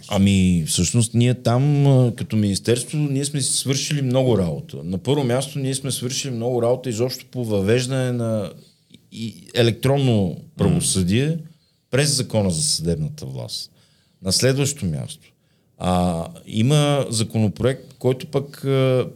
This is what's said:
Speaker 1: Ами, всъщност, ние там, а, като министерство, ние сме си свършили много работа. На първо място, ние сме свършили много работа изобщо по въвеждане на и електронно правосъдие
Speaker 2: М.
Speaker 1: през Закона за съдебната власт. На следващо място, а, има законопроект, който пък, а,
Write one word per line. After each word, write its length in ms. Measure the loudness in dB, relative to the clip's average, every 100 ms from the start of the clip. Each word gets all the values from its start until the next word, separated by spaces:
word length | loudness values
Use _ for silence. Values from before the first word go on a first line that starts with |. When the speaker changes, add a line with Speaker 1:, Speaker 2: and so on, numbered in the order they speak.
| -4
Speaker 1:
Ами, 560 | 2 4 6 4 2 0
всъщност, 460 | 0 0 2 2
ние 200 | 2 2
там, 540 | 2 0 2 2 4 4
а, 260 | 6 4 0
като 200 | -2 0
министерство, 600 | 2 0 0 0 -2 -4
ние 280 | -2 -2 -2
сме 160 | -4
си 120 | -2
свършили 480 | -2 -2 -4 -2 -2
много 360 | 0 2 4 2
работа. 400 | 0 -4 -8 -10
На 140 | -6 -4
първо 260 | 0 0
място, 360 | 0 0 -2 -6
ние 160 | -4 -4
сме 160 | -4
свършили 420 | -6 -6 -6 -6
много 280 | -4 -2 0
работа 280 | 2 0 -2
изобщо 360 | -2 -2 -4 -10
по 200 | -6 -2
въвеждане 680 | 0 2 2 2 -2 -2
на 400 | -2 -2 -2 -4 -10 -20 _ _ -20 _
и 240 | -10 -10 -10 -4 2
електронно 840 | 2 2 2 2 4 2 2 -2 -10 0
правосъдие 680 | 2 2 2 0 2 2 2
Speaker 2:
М. 80 | -2 -8 -20 _ _ _
Speaker 1:
през 180 | 0 2 0
Закона 340 | -2 0 0
за 120 | 0
съдебната 640 | -2 -2 -2 -2 -4 -8 -10
власт. 460 | -10 -10 -10 -12 _ _ _ _ _
На 100 | -4
следващо 540 | 2 2 2 0 -2 -4
място, 420 | -4 -8 -14 _ _ _ _ _ -6
а, 480 | -2 2 0 -2 -6 -12 -6
има 580 | 0 2 4 2 0 -2
законопроект, 840 | -4 -2 0 0 0 -2 -2 -8 -4
който 280 | -2 -2 -4
пък, 380 | -6 -6 -8 -2
а, 400 | 0 2 2 -2